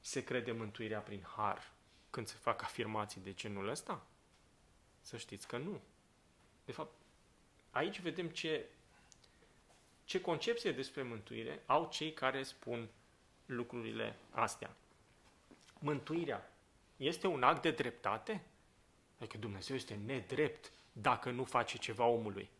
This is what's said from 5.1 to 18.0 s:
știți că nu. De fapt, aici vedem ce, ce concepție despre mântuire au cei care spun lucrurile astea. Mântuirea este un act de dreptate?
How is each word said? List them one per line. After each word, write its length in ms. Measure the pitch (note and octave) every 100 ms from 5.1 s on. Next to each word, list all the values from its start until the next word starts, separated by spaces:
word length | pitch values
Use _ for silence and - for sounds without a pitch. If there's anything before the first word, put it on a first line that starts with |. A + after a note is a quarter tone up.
| A#2+
știți 300 | - G2 -
că 100 | A#2+
nu. 240 | D#3+ E3+ - - _ _ _ _ - -
De 80 | -
fapt, 200 | - D#3 - - - - - - - -
aici 300 | A#2+ E3 G3+
vedem 280 | F3 E3+ E3+
ce, 380 | - D#3+ D3+ - - - - - - - - - - - - - -
ce 160 | - F#3+
concepție 520 | F3+ D#3 A3+ A#3 G#3+
despre 300 | B2+ C3+ -
mântuire 600 | B2+ A#2 G#2 A2+ A2+ D3 -
au 220 | C#3+ E3
cei 200 | - D#3
care 300 | D#3 C3 C3+
spun 460 | C3+ - - A#2+ A2+ - - - - - -
lucrurile 680 | B2 A#2+ A#2+ A2+ A2+ A2 A2 -
astea. 460 | - A2+ - - - - - - - - - - - - -
Mântuirea 720 | D3 C#3+ - E3 E3+ G#2 - - - - - -
este 300 | C3+ E3+ F#3+
un 160 | D3+
act 200 | B2 D3+
de 80 | E3
dreptate? 760 | D#3 C3 -